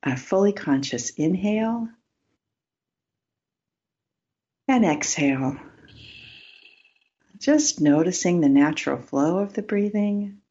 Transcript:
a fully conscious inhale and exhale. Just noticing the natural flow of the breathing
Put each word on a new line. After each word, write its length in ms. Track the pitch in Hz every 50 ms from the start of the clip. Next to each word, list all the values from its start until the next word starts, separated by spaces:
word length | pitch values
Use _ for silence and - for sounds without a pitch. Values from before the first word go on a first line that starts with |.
| -
a 120 | 147 127
fully 380 | 131 - - - 190 196 202 202
conscious 560 | 202 - - 139 135 135 - - 120 - -
inhale 800 | - - 151 165 185 185 190 208 214 214 220 226 226 233 233 226 - _ _ _ _ _ _ _ _ _ _ _ _ _ _ _ _ _ _ _ _ _ _ _ _ _ _ _ _ _ _ _ _ _ _ _ _ _ _ _ _ _ _ _ _ _ _ _ _ _ _ _ _ _ _ -
and 180 | 269 254 226
exhale. 720 | 180 151 151 - - - - 147 139 135 131 135 131 - - - - - _ - - - - - - - - - - - - - - - - _ - _ _ _ _ _ _ _ _ _ _ _ _ _ -
Just 420 | - - 294 302 302 - - -
noticing 600 | 156 147 143 151 165 180 180 - - 180 180 175
the 80 | 156 143
natural 520 | 135 139 143 151 151 151 - 147 139 131
flow 380 | 135 - - 139 143 156 170 190
of 140 | 202 202 202
the 100 | - 208
breathing 760 | - 214 202 202 208 208 208 208 208 202 202 208 202 202 - _ _